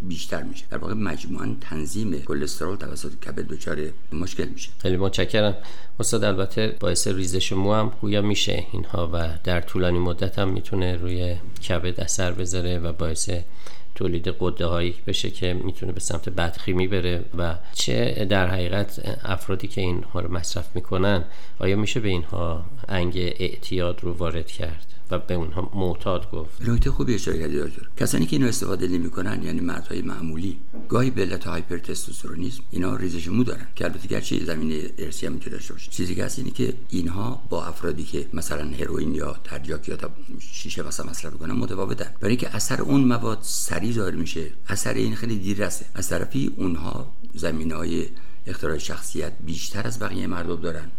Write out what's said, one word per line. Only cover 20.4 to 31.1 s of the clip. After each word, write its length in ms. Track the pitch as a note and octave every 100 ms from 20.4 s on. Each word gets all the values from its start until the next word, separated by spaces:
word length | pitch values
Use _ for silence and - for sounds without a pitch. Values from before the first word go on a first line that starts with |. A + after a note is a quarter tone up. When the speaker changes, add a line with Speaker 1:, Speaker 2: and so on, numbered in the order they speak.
| F2+ F2+ F2+ F#2
Speaker 2:
می‌کنن، 480 | - F#2 G2 G2 E2+ - - -
آیا 160 | F#2 G2+
می‌شه 240 | G#2+ C3
به 100 | G#2
اینها 560 | F2+ E2 F2+ E2+ E2 F2+ - -
انگ 260 | F#2+ F2 F2+
اعتیاد 840 | F2+ - F2+ - - F#2 F2 F2
رو 100 | F2+
وارد 340 | E2+ E2+ E2 D#2+
کرد 380 | - E2 D#2+ - - -
و 80 | F2+
به 140 | -
اونها 380 | F2+ E2 F2+ E2+
معتاد 580 | G2+ F#2 E2+ G#2 F2+ -
گفت؟ 380 | E2+ D#2+ - A2
Speaker 1:
نکته 220 | A#2 C#3
خوبی 240 | C#3 C3+ G#2+
اشاره 240 | - E2
کردی 200 | D#2+ D2
دکتر. 200 | D2 - - -
کسانی 280 | - - -
که 100 | D3+
اینو 120 | B2+
استفاده 400 | G2+ F#2 F#2 F2+
نمی‌کنن، 560 | F2+ E2+ - F#2+ G2+
یعنی 160 | E2 E2
مردهای 420 | E2+ E2 - F2+
معمولی، 560 | F2+ G2 E2 D#2 F#2+ F#2+ - A2 G2+
گاهی 200 | A#2
به 120 | C3